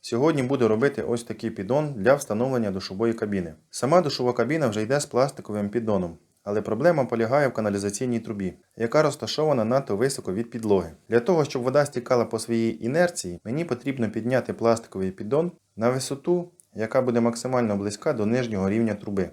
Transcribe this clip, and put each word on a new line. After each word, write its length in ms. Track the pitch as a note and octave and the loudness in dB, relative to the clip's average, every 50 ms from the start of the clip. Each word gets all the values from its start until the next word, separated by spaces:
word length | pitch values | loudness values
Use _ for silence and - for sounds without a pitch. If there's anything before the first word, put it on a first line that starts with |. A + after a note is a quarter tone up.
Сьогодні 420 | _ - - A#2 C3+ D#3+ D#3+ C#3+ B2+ | _ -4 -2 2 2 2 2 2 0
буду 240 | B2+ C#3 C3 B2 A2 | 0 2 2 4 4
робити 340 | A2 G#2+ B2+ C#3+ C#3 - | 4 4 2 2 0 0
ось 220 | F2+ - A#2 A#2+ A#2 | -4 -2 -4 -4 -4
такий 260 | - G#2+ - - A2+ | -8 -10 -6 -6 -6
піддон 440 | - - G2 F#2 A#2+ C#3+ D3+ D3 C#3 A2 | -6 -6 -4 0 0 0 0 -2 -4 0
для 180 | F#2+ A#2 C#3 | 4 4 4
встановлення 560 | C#3+ - - G#2 G#2+ A#2+ C3+ C3+ B2 A2+ G2+ | 4 4 -4 -2 0 0 0 0 0 0 0
душової 420 | F#2+ F#2+ - - F#2+ F#2+ A2+ A#2 A2+ | -2 -4 -6 -8 -4 -2 0 0 0
кабіни. 400 | A2+ A2+ G#2 G2+ G2 F2 E2 D#2 - _ _ | 0 -4 -2 -2 -2 -4 -4 -10 -14 _ _
Сама 320 | - - - B2+ D#3+ F3+ | -8 -4 0 4 4 4
душова 320 | E3+ D3 C3+ - C3 B2 A#2+ | 4 2 -2 0 0 0 2
кабіна 340 | - A#2 A#2+ D3+ E3 D3+ A#2+ | 0 0 0 0 0 0 0
вже 140 | G#2 G#2+ | 0 0
йде 180 | A2 A2 C3+ D3 | 0 0 0 -2
з 60 | D3 | -2
пластиковим 640 | - - B2 C3 C#3 - - - - G#2 G#2 G#2 G2+ | 0 2 2 2 2 0 -8 -12 -8 -6 -4 -4 -2
піддоном, 480 | G#2 A#2+ A2+ A2 G#2 F#2+ F2+ E2+ E2 - _ _ _ _ _ | -2 -2 0 0 0 0 0 -2 -6 -12 _ _ _ _ _
але 180 | G2+ G#2 G#2+ | -4 -2 -2
проблема 440 | G2+ - A2 A2+ C#3+ F3 E3+ D3 B2+ | -2 -2 -2 2 2 2 4 2 0
полягає 420 | A#2 B2 A2+ A2+ A2+ B2+ D3 D3 C3 | 0 0 0 0 2 2 2 2 2
в 60 | - | 0
каналізаційній 680 | - A2 G#2 G2+ G2+ G2 G2+ G2 - C3 B2+ A#2+ A2+ | 0 -2 0 0 0 -2 -2 -4 -2 -4 -2 -2 -4
трубі, 340 | G#2+ A2+ A2 G2+ F#2+ F#2 - - _ _ _ - | -4 -6 -6 -4 -4 -6 -6 -8 _ _ _ -6
яка 260 | A2+ A#2 - D3+ D#3 | -6 0 2 2 2
розташована 640 | D3 B2+ - - G#2 - - D#3 D#3 C#3+ B2 G#2+ | 2 0 -4 -8 -6 -2 0 0 2 2 2 2
надто 320 | A2 B2 C#3 C#3 - G#2 G2 | 2 0 0 0 0 -2 0
високо 360 | A#2+ C#3 C#3 - - - F2+ | 0 0 -2 -4 -6 -6 -4
від 180 | G2+ A#2 A#2 | -4 -6 -6
підлоги. 400 | - A#2 A2 G#2+ G#2 F#2+ F2 E2 D#2 - _ _ | -8 -6 0 2 2 2 2 -2 -10 -18 _ _
Для 100 | G#2+ A#2+ | 2 2
того, 260 | A#2 F#3+ F#3 D#3+ D3 | 4 4 2 2 2
щоб 180 | C3 - C3+ A#2+ | 0 -2 -2 -2
вода 220 | B2+ B2+ C#3+ D3 | 2 4 4 2
стікала 400 | C#3 - B2+ A#2 - B2+ A#2+ A2+ | 2 -2 -6 -2 2 2 2 2
по 140 | - - A2 | 2 -2 -6
своїй 460 | - - A#2 A2+ A2+ A2+ - - - | -2 0 0 2 2 0 -2 -2 -4
інерції, 540 | A2+ C3+ E3 F3+ F3 F3 - - F#2 F2 E2+ _ | -2 2 2 2 2 0 -4 -8 -8 -8 -8 _
мені 220 | G2+ A#2 D3+ E3+ | -6 -4 -4 -2
потрібно 460 | E3+ B2+ A#2+ - C#3 C3+ C3 A2+ G#2 | -4 -4 -4 -4 -6 -2 -2 -2 -2
підняти 420 | G#2 A2 A2 A#2+ C3 B2 A2+ - G2+ | -2 -4 -2 0 0 0 0 -2 -6
пластиковий 580 | - A2+ A#2 A2+ A2 - - - G2 F#2+ F#2+ | 0 2 2 2 2 0 -8 -6 -4 -4 -4
піддон 400 | - - G#2 G#2+ C3 D3 E3 F3 - _ _ _ _ | -4 -6 -4 -2 0 0 0 0 -4 _ _ _ _
на 140 | - A2 A#2+ | 0 0 2
висоту, 600 | B2+ C3 C3 - C#3+ C3+ - - F3 F3+ E3+ F3 _ _ _ _ _ | 2 0 -2 -6 -8 -6 0 0 0 0 0 -6 _ _ _ _ _
яка 260 | G2 G#2+ A2 - C3 | -6 -6 0 2 2
буде 180 | A#2+ B2 A#2 A#2+ | 2 4 2 4
максимально 560 | A#2 A#2 A#2 A#2 - B2+ B2+ B2 A#2 A2 G#2 | 2 2 0 0 -4 -2 0 0 2 2 0
близька 380 | G2+ G2+ G#2 G2+ - - D#3+ D3 | 0 -2 -4 -6 -4 -2 -2 0
до 120 | A2+ G#2 | 0 0
нижнього 440 | G#2 A#2 B2+ B2+ A#2 A2 G2 F#2+ G2 | 0 0 0 0 -2 -2 0 0 0
рівня 240 | G2+ A2+ A#2 A2 G#2 | 2 2 2 0 0
труби. 360 | G2+ - G#2+ G2+ G2 F#2 E2 | -4 -6 -6 -4 -2 -4 -4